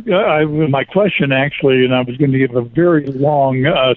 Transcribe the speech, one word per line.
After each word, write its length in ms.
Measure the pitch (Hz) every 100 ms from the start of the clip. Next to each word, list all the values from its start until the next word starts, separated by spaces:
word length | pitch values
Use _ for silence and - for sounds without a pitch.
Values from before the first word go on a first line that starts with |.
| 226
I, 320 | 185 220 151 156
my 400 | 151 156 135 131
question 480 | 190 208 - 139
actually, 500 | 131 143 - 139 131
and 100 | 127
I 80 | 127
was 120 | 123 123
gonna 220 | 143 131
give 180 | 135 123
a 60 |
very 440 | 120 117 175 160 139
long, 580 | 131 143 147 135 131 139
uh, 280 | 135 131